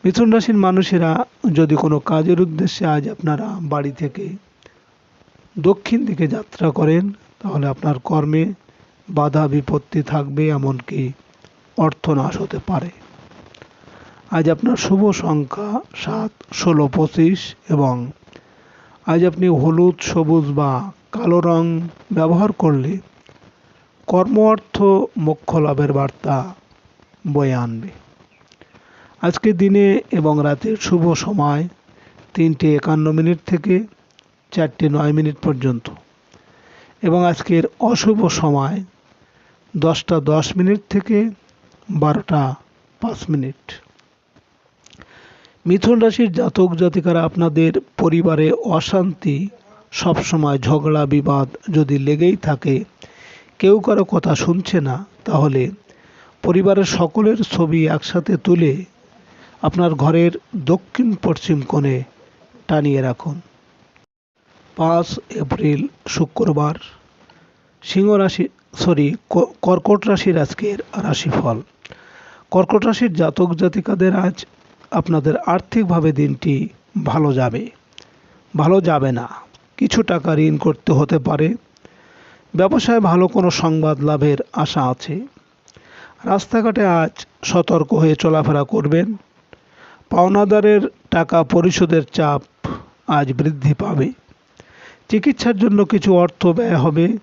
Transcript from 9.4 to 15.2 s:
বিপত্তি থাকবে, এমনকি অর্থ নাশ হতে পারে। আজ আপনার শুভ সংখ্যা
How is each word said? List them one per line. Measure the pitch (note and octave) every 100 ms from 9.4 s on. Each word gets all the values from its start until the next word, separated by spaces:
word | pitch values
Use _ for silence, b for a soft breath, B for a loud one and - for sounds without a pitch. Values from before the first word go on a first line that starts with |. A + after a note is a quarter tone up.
| D3+
বিপত্তি | D3 C#3 D3+ - E3
থাকবে, | C#3 D3 C#3+ C#3+ D#3
এমনকি | C#3+ C3+ C3 - C#3+ B2+ - _ _ - _ _ -
অর্থ | D#3+ - -
নাশ | C#3+ C3+ -
হতে | - D3+ -
পারে। | F3+ F3 - - - - - - - B B B B B B B
আজ | E3 D#3+
আপনার | D#3 A#3+ A#3+
শুভ | - F#3+ G#3
সংখ্যা | F#3+